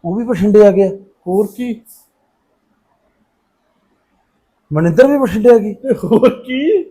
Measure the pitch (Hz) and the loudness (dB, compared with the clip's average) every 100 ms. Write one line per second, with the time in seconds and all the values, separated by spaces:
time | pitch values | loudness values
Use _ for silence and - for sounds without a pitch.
0 | 170 196 240 208 202 208 208 190 196 196 | -6 -6 -4 -2 4 6 6 4 0 -2
1 | - _ - 190 214 - 247 226 _ - | -18 _ -6 -2 -2 -6 -10 -10 _ -20
2 | _ _ _ _ _ _ _ _ _ _ | _ _ _ _ _ _ _ _ _ _
3 | _ _ _ _ _ _ _ _ _ _ | _ _ _ _ _ _ _ _ _ _
4 | _ _ _ _ _ _ _ 151 170 160 | _ _ _ _ _ _ _ -4 -2 0
5 | 269 285 254 196 226 233 208 202 269 240 | 0 0 -2 -2 0 0 0 -10 -6 -6
6 | 170 220 247 - - 262 302 415 - | -2 0 0 -2 -10 -6 -2 -2 -4